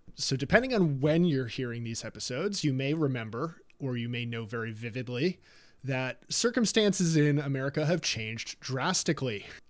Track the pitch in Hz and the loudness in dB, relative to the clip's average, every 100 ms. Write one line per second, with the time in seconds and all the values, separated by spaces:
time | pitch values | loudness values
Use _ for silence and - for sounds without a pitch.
0 | - - - 131 139 208 254 202 170 139 | -20 -8 -2 -2 4 4 4 4 4 4
1 | 147 165 175 135 120 - 123 117 117 113 | 4 4 4 2 0 -4 -4 -4 -6 -6
2 | 113 - - 131 196 202 151 131 135 160 | -8 -10 -6 -4 -2 0 0 0 0 2
3 | 147 127 110 113 165 - - - 135 123 | 0 0 -4 -6 -6 -8 -20 -8 -4 -2
4 | 117 120 120 117 110 117 113 110 117 117 | -4 -4 -4 -6 -6 -6 -6 -6 -8 -6
5 | 120 123 170 180 - - - - 131 131 | -6 -2 -2 -2 -10 -20 -20 -12 -4 -2
6 | 131 123 - - 233 247 226 - 208 190 | -4 -6 -6 0 2 2 2 4 4 4
7 | 170 160 147 147 139 135 135 151 147 180 | 2 4 4 4 0 -2 -2 0 0 0
8 | - - 110 113 - - - 131 147 180 | 0 -4 -4 -6 -10 -10 -6 -2 0 0
9 | - 151 131 104 - - | 0 0 0 -4 -8 -16